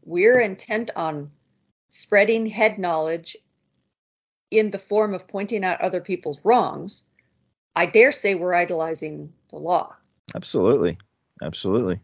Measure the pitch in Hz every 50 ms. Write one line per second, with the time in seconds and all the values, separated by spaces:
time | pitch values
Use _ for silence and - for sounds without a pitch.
0 | _ 156 165 175 196 233 254 247 226 196 190 - - - 214 220 233 226 - -
1 | 165 160 151 147 143 147 - _ _ _ _ _ _ _ _ _ _ _ - -
2 | - - 208 196 208 208 226 226 226 220 185 208 214 220 202 196 185 175 165 160
3 | 156 160 165 165 165 - - - _ _ _ _ _ _ _ _ _ _ _ _
4 | _ _ _ _ _ _ _ _ _ _ 214 220 214 208 202 190 - - 208 214
5 | 214 208 196 175 - _ - 190 208 196 233 208 190 185 170 - - 190 185 180
6 | 175 - 180 165 - 156 139 - - 202 247 240 175 131 135 143 165 202 - -
7 | - _ _ _ _ _ _ _ _ _ _ _ _ _ _ 165 180 170 - 214
8 | 240 285 277 - - 196 196 165 175 180 175 175 180 170 180 160 160 165 160 -
9 | 160 151 151 147 147 151 - _ _ - 165 151 151 170 180 160 - - - _
10 | _ _ _ _ _ - - - - - - 107 90 104 139 127 85 85 82 -
11 | _ _ _ _ _ _ _ _ - 80 - - - 92 98 120 113 92 87 101